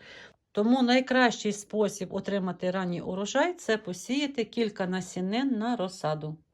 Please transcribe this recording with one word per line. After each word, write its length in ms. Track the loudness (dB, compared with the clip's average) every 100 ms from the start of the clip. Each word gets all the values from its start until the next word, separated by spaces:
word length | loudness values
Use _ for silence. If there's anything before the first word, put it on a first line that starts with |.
| -16 -20 -20 _ _
Тому 300 | 0 4 4
найкращий 720 | 6 4 4 4 4 4 -2
спосіб 600 | -4 -4 0 0 0 -6
отримати 580 | -6 -4 -2 -2 -2 -2
ранній 300 | -2 -2 -4
урожай — 520 | -4 -4 -2 2 2 0
це 200 | -2 -2
посіяти 680 | -2 -10 -4 -2 -2 -2 -4
кілька 420 | -2 -2 -2 -2
насінин 720 | -2 -4 -4 -2 0 0 0
на 160 | -2 -2
розсаду. 640 | -4 -4 -4 -2 -4 -10 _